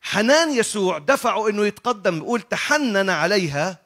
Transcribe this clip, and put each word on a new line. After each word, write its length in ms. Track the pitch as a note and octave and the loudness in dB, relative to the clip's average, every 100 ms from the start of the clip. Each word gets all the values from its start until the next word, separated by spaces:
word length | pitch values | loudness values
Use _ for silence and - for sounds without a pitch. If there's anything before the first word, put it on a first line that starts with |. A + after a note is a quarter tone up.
حنان 520 | - F#3+ A3 D4+ E4 C4 | -4 -2 4 4 4 0
يسوع 400 | G#3+ G#3+ F#3+ E3 | -2 0 -2 -2
دفعه 500 | D3 - A#3+ G3+ G#3+ | 0 0 2 0 0
انه 180 | G#3 G#3 | 0 0
يتقدم، 520 | G3+ A#3+ A3+ G3 E3 | -2 -4 -2 -2 -2
بيقول: 240 | D#3+ A#3 | -2 -4
"تحنن 680 | - F#3 - D4 C#4 G3 G3 | -4 -6 0 0 2 0 0
عليها" 680 | F3 D#3+ G3+ E3+ C#3+ E3+ F3+ | 0 2 0 0 -2 -4 -6